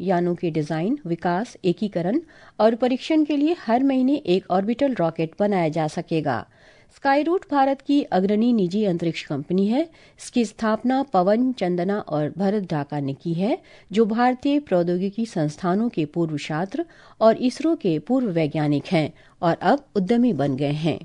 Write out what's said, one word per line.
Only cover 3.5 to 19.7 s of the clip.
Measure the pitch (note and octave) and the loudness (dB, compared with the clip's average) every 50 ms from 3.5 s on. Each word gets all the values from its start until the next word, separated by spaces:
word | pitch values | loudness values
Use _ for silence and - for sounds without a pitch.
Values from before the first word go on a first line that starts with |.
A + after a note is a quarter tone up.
| F4 - | 0 -2
हर | - A3+ A3+ B3+ C4+ | -2 0 0 2 2
महीने | C#4 C4 C4 B3+ C4 D4 | 2 2 2 2 2 0
एक | - - - F3+ F#3+ - - | 0 0 0 0 0 0 0
ऑर्बिटल | F3+ F#3+ G3 A3 A#3+ - C#4+ C#4 A#3+ | 0 0 0 0 -2 0 0 0 0
रॉकेट | - E3+ E3 - - E3 D#3+ - - | 0 -2 -2 -2 -2 -4 -4 -2 -2
बनाया | G3+ G3+ G3+ F3+ E3 D#3 | -2 0 0 0 0 0
जा | D3+ E3+ D#3 | 0 -2 -2
सकेगा। | D#3 - F3 D#3+ - E3 D#3+ C#3 C#3+ A#2+ G#2 F#2 - _ _ - - - - _ _ _ | -2 -4 -6 -6 -4 -2 -2 0 -2 -2 -4 -6 -10 _ _ -20 -20 -20 -20 _ _ _
स्काई | - - C#4 C#4 D4 D4+ | -4 0 2 2 2 2
रूट | D#4+ F4 F#4+ - - | 2 0 -2 -2 -2
भारत | C#4+ C#4 C4+ C#4 C#4 - | 0 2 2 2 0 -2
की | - - C#4 - - | -2 0 0 0 0
अग्रणी | - - F#3 F#3+ G3 G#3 G#3 A#3 B3 A#3+ | 0 0 0 2 2 2 2 2 2 2
निजी | A3 F#3 E3+ F3+ G#3+ G#3+ | 2 2 0 0 0 0
अंतरिक्ष | F#3+ E3+ E3+ E3+ E3+ D#3+ - - | 0 0 0 -2 -4 -4 -4 -6
कंपनी | - D#3 C3+ D#3 - F3+ F#3+ G3 G#3 | -6 -6 -6 -4 -2 0 0 2 2
है। | A#3 C#4+ E4 | 2 0 -2
इसकी | E4 - - - - _ - - - - B3 A3+ | -4 -6 -20 -20 -20 _ -20 -12 -4 -2 0 0
स्थापना | G#3 - - A3+ G#3+ A3 A3 - B3 C4 C4+ C4+ - - | -2 -2 -4 -2 -2 -2 0 0 0 0 0 0 0 2
पवन | F#3 F3+ G3 G#3+ A#3 B3+ C4 B3 | 2 4 4 4 2 2 0 -2
चंदना | - F#3+ F3+ F3+ F3 F3 G3 G3+ G#3+ | -2 -2 -2 0 0 0 -2 -2 -4
और | - - D3+ D3+ D3+ D3 D3+ D#3+ | -4 -4 -2 -2 -2 -2 -2 -2
भरत | G3 G3 G#3 G#3+ F#3+ - | -2 0 0 -2 -2 -4
ढाका | D#3+ D3 C#3 - D3 D3 | -4 -4 -4 -4 -4 -4
ने | C#3+ C3+ C#3 | -4 -4 -6
की | - - E3+ E3+ | -6 -6 -4 -2
है, | E3+ G3 A#3 E4 - - - - - - - | -2 0 0 -2 -2 -6 -12 -20 -20 -14 -4
जो | F#3 G#3+ A3+ | 0 2 2
भारतीय | G3+ A3 A#3+ B3 B3+ B3+ B3+ - C#4+ C#4+ D4 | 2 2 2 2 2 2 0 0 0 0 0
प्रौद्योगिकी | D4 - F#3 F3 E3+ F3 F3 F3+ F#3+ G3 G3 A#3 A3+ | 0 0 0 2 2 2 0 0 -2 -2 -4 -4 -6
संस्थानों | A3+ - F3 D3 D3+ D3+ - - F3 F3+ G#3 A#3 A#3 | -4 -2 -2 -2 -2 -2 -4 -2 -2 0 0 0 -2
के | - F3+ D3+ | -2 -2 -4
पूर्व | - - F3 E3+ D#3+ D#3 C#3+ | -2 -2 -2 -2 -2 -2 -4
छात्र | - - D#3 D#3 F#3+ F#3+ - D4 E4+ - - - - - - - | -6 -4 -4 -4 -4 -4 -4 -6 -8 -8 -10 -20 -20 -16 -2 2
और | A3 A3+ G#3+ | 4 4 4
इसरो | - A#3 B3+ - - - D#4+ E4+ | 4 0 -4 -2 -2 -2 -2 0
के | D#4 - F#3 D#3+ D3+ | 0 0 0 -2 -2
पूर्व | - - B3+ C4+ B3+ G3+ | 0 0 0 0 0 0
वैज्ञानिक | E3 E3+ D#3+ C#3+ D3+ D#3 D3 C#3+ D3 C#3+ - | 0 0 0 0 0 0 0 0 0 0 0
हैं | - F#3 D#3+ D3 - - - - - _ - F3+ | 0 0 0 0 -2 -4 -10 -20 -20 _ -2 0
और | E3+ D#3+ - - | 0 0 2 2
अब | F#3 | 2